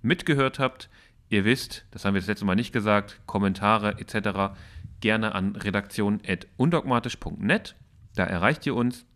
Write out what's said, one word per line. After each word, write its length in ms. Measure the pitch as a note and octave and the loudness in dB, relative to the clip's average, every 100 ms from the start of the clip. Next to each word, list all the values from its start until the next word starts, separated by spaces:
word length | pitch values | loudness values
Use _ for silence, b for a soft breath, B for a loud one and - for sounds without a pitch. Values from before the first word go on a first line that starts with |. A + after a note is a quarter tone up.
mitgehört 560 | A2+ - - C#3+ C3+ - | 2 0 2 2 2 0
habt. 300 | C3 - - b b b _ | -2 -2 -20 b b b _
Ihr 160 | G#2 | 2
wisst, 400 | G2+ C3+ - - - | 4 2 -2 -14 -16
das 140 | - | -4
haben 100 | G2 | 0
wir 60 | G2 | 0
das 80 | G2 | 0
letzte 180 | G#2 G2+ | -2 2
Mal 80 | |
nicht 180 | F#2+ A#2+ | 0 0
gesagt, 480 | A#2 G#2+ G#2 G2+ - - | -2 2 2 0 -14 -6
Kommentare 720 | G2+ G2 F#2+ G#2 A2 G#2 F#2+ | 0 0 2 2 4 2 -4
et 100 | - | -6
cetera 460 | A2 G#2 F#2+ G2 B B B B - | -2 -2 0 -2 B B B B -4
gerne 340 | G#2+ A2 A2 | 0 2 0
an 200 | G2 F#2+ | 0 -2
redaktion 680 | G2+ G#2 G2+ G2 - G#2 G#2 - | -2 -2 -2 -2 -2 0 0 -2
at 200 | F#2 - - | -6 -6 0
undogmatisch 600 | C3+ E3+ - A#2+ A#2+ - | 2 2 2 0 0 -8
punkt 260 | - - | -10 -4
net. 340 | G#2 G3 - - - - - | 0 0 -2 -20 -20 -20 -8
Da 100 | - | -2
erreicht 400 | F2+ F2+ G2+ D3+ - | 0 2 2 2 -2
ihr 80 | |
uns. 300 | A#2 A#2+ A#2+ - | 0 0 -2 -16